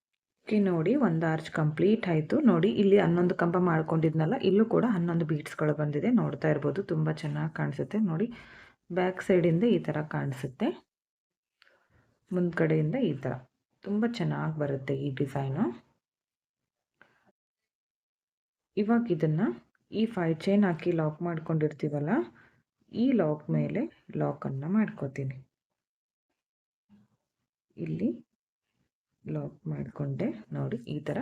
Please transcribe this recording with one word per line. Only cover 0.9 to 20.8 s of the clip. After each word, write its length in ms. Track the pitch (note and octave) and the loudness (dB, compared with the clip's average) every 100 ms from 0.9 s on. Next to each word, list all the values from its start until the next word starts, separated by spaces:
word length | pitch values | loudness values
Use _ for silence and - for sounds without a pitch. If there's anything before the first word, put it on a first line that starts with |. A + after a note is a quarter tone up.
| C#4+ G#3+ | 2 2
ಒಂದು 180 | D#3+ E3 | 2 0
ಆರ್ಚ್ 200 | D#3+ - - | 0 -2 -2
ಕಂಪ್ಲೀಟ್ 440 | D3+ D#3 F3+ A3 F3+ | 0 2 2 2 2
ಆಯ್ತು. 240 | D#3+ D#3 B3 C4+ | 0 2 2 4
ನೋಡಿ, 180 | E3+ G3 A#3 | 4 4 4
ಇಲ್ಲಿ 160 | G3 G3+ | 6 6
ಹನ್ನೊಂದು 300 | E3 F3 F3 E3 | 6 4 2 2
ಕಂಬ 160 | E3+ F3+ F3+ | 2 4 4
ಮಾಡ್ಕೊಂಡಿದ್ನಲ್ಲ, 680 | D#3+ D#3+ D#3+ D#3+ D#3+ D#3 C4 - | 2 2 2 2 2 0 2 2
ಇಲ್ಲೂ 160 | G3 A3+ | 4 4
ಕೂಡ 100 | E3 A#3 F#3 | 2 2 2
ಹನ್ನೊಂದು 280 | E3+ E3 D#3+ | 0 0 0
ಬೀಡ್ಸ್‌ಗಳು 440 | D3+ - - D3+ C#3+ | -2 -4 -2 0 0
ಬಂದಿದೆ, 300 | D3 D3 G#3 A#3+ | 0 0 2 2
ನೋಡ್ತಾ 300 | D3+ C#3 D#3 | 2 0 0
ಇರ್ಬೋದು, 280 | D3 D3 C#3 G3 | 2 0 -2 -2
ತುಂಬ 200 | D#3+ D#3 D#3 | -2 -2 -2
ಚೆನ್ನಾಗ್ 320 | D3+ D3 D#3 - | -4 -4 -4 -4
ಕಾಣಿಸುತ್ತೆ. 400 | D3 C#3+ C#3+ G#3 G3+ | -4 -4 -4 -2 0
ನೋಡಿ, 160 | D#3+ A#3 - - - - _ - F3 | 0 -4 -6 -20 -20 -20 _ -8 -2
ಬ್ಯಾಕ್ 220 | F3+ F#3 - | -2 -2 2
ಸೈಡಿಂದ 380 | F3+ E3+ E3 A#3 F3+ | 4 4 4 4 2
ಈ 40 | D#3 | 0
ಥರ 120 | D3+ D3+ | -4 -4
ಕಾಣಿಸುತ್ತೆ, 540 | D3+ C#3 C3 C3+ - B3+ - _ _ _ _ _ _ _ _ _ _ _ _ _ _ - | -4 -4 -6 -8 -4 -4 -4 _ _ _ _ _ _ _ _ _ _ _ _ _ _ -6
ಮುಂದ್ಗಡೆಯಿಂದ 680 | F3+ F3 E3+ D#3+ D#3 D#3 B3 G#3 | -2 0 2 2 2 2 0 -2
ಈ 20 | C3+ | -2
ಥರ 120 | C3+ - - _ _ _ | -6 -8 -12 _ _ _
ತುಂಬ 200 | - G#3 A#3 A#3 | -4 -2 -2 -2
ಚೆನ್ನಾಗ್ 400 | D#3+ C#3+ D#3 D#3 | -2 -2 -4 -2
ಬರುತ್ತೆ 320 | C#3+ C3+ C3+ C3+ C#3+ | -2 -4 -4 -4 -4
ಈ 40 | C3 | -4
ಡಿಸೈನು. 440 | C#3 C#3 C3+ C3 B2 - _ _ _ _ _ _ _ _ _ _ _ _ _ _ _ _ _ _ _ _ _ _ _ _ _ _ _ _ _ - | -4 -4 -4 -2 -4 -6 _ _ _ _ _ _ _ _ _ _ _ _ _ _ _ _ _ _ _ _ _ _ _ _ _ _ _ _ _ -2
ಇವಾಗ 280 | G#3 A#3 A#3 | 2 2 2
ಇದನ್ನ 280 | E3 D#3+ D#3 C4 - _ _ - | 0 0 2 0 -4 _ _ -8
ಈ 120 | G3+ A3 | -2 -2
ಫೈವ್ 200 | F#3+ E3 E3 | 0 -2 0
ಚೈನ್ 200 | - G3+ G3 | 2 4 4
ಹಾಕಿ 240 | E3 | 2